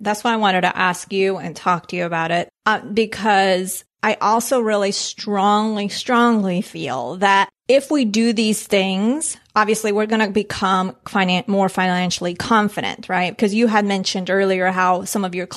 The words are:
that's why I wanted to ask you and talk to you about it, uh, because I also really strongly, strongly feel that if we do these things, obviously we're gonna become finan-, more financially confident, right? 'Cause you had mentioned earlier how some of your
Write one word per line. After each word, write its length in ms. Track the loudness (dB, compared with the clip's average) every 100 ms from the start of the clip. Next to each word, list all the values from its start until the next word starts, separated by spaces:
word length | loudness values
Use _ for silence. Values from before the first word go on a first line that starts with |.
that's 220 | -4 -2
why 120 | -2
I 20 | 2
wanted 260 | 2 2
to 140 | 0 0
ask 340 | 0 -2 -4
you 240 | -2 0 -2
and 180 | -8 -6
talk 320 | -2 -2 -4
to 80 | -6
you 80 |
about 260 | -4 -2 -2
it, 200 | -2 -4 _ -2
uh, 140 | -2
because 1040 | -2 -2 -2 -2 2 4 4 2 -2 -8 -14 _
I 160 | -2 0
also 400 | 0 0 0 0
really 320 | 2 0 0
strongly, 960 | -2 -6 -8 -4 0 2 2 0 -2 -4
strongly 720 | -6 0 2 4 4 2 -2
feel 560 | -4 -8 -6 -6 -6 0
that 320 | 2 4 2 _ 2
if 240 | 2 4
we 140 | 0
do 280 | 2 2 2
these 340 | 2 0 0 0
things, 680 | 0 0 0 0 -2 -4 -10 _ 0
obviously 320 | 0 0 0
we're 140 | -2 0
gonna 180 | 0 0
become 560 | 0 -2 -2 0 0 0 -6
finan-, 420 | -4 0 2 0 0
more 200 | 0 0
financially 680 | 0 0 0 -2 -2 -4
confident, 760 | -6 0 2 2 -2 -6 -8 -4
right? 280 | -2 -2 0
'Cause 160 | 0
you 120 | 2 2
had 180 | 2
mentioned 460 | 0 -2 -2 -4 -2
earlier 360 | 0 2 2 0
how 360 | 2 2 0
some 200 | -2 -4
of 100 | -4
your 120 | -4 -8